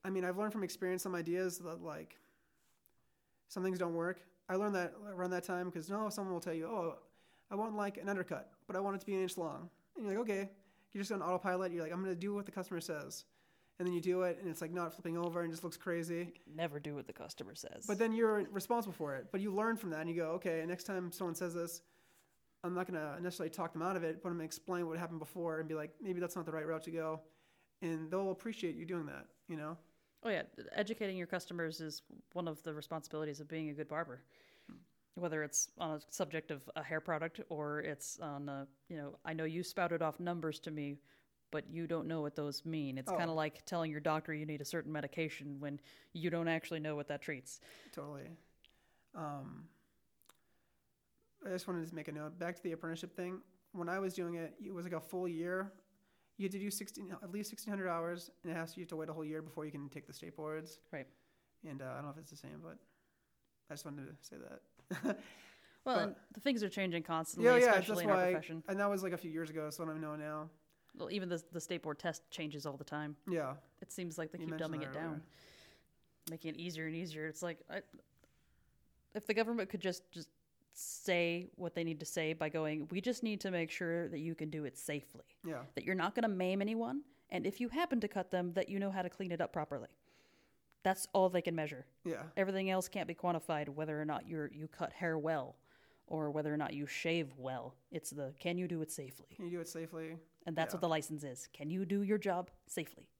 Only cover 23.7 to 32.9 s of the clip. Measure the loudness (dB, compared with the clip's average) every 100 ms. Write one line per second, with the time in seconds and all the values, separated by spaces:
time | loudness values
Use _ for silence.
23.7 | 0 2 2 0 0 -2 -2 -2 -6 -2
24.7 | 0 2 0 -2 -4 -6 -2 0 0 0
25.7 | -2 -2 -4 -2 0 0 -2 -2 -2 0
26.7 | -2 0 0 0 -2 -6 _ _ _ _
27.7 | _ -2 0 0 2 2 0 -4 -2 -2
28.7 | -2 -2 -2 -2 -6 -12 -20 -8 -4 -4
29.7 | -6 -12 _ _ _ 0 0 -2 -10 -4
30.7 | 0 0 0 0 -2 -2 -2 -2 -2 -2
31.7 | -2 -6 -6 _ -20 -8 -4 -2 -4 -6
32.7 | -6 -4